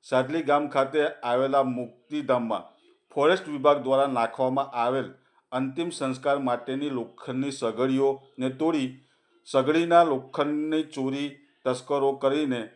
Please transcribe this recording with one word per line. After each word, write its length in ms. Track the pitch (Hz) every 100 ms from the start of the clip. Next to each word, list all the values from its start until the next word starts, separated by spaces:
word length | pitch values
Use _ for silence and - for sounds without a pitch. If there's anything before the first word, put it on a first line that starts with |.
સાદલી 400 | - 131 131 165
ગામ 260 | 143 143 147
ખાતે 380 | 139 135 151 147 -
આવેલા 400 | 120 123 135 139
મુક્તિધામમાં 1040 | 131 123 120 - _ 151 135 123 113 101 - _ _ _ _
ફોરેસ્ટ 340 | - 147 185 156
વિભાગ 340 | 147 143 147
દ્વારા 240 | 131 135 139
નાખવામાં 640 | 123 113 - 131 131 135
આવેલ 420 | 120 120 131 127 - _ _ _
અંતિમ 380 | 127 135 135 170
સંસ્કાર 480 | 160 135 131 143 143
માટેની 520 | 127 120 131 135 147
લોખંડની 600 | 127 117 - - 131 139
સગડીઓને 1000 | 131 117 110 131 131 139 135 - - 127
તોડી, 500 | 131 160 160 131 131 _ _ _ _
સગડીના 600 | - 139 131 160 170 170
લોખંડની 800 | 165 131 131 - 147 151 151 156
ચોરી 540 | 151 139 135 139 143 135 _ _
તસ્કરો 480 | 131 127 - 143 139
કરીને 560 | 135 135 147 147 120 110